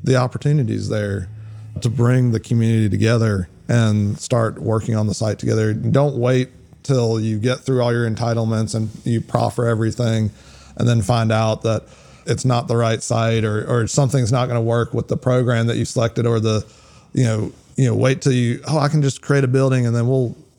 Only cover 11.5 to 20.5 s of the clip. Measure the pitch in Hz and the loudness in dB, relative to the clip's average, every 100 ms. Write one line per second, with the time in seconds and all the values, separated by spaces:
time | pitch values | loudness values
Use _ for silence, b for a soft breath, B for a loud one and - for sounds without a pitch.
11.5 | 110 113 107 - B B B - 90 131 | 0 -2 -4 -6 B B B -6 -2 0
12.5 | 120 - 117 117 113 - 117 113 113 107 | 0 0 0 0 -2 -2 0 0 0 0
13.5 | 107 - 120 107 - 135 135 117 127 123 | -2 0 0 0 2 2 2 2 0 0
14.5 | 120 113 117 113 117 110 117 - 127 120 | 0 0 0 0 -4 -4 -2 0 2 2
15.5 | 120 117 113 117 - 117 - 117 113 110 | 2 0 0 -2 -2 -2 0 0 2 2
16.5 | 110 - B B B B - 123 110 107 | 0 -4 B B B B 0 0 0 -4
17.5 | - _ - 131 107 123 131 143 127 120 | -10 _ 0 2 2 0 0 0 0 0
18.5 | 120 - 151 143 151 143 - - 143 135 | -2 -2 -2 0 2 0 -2 0 0 2
19.5 | 131 135 131 120 117 117 131 123 - - | 2 2 2 0 0 0 0 -2 -6 -20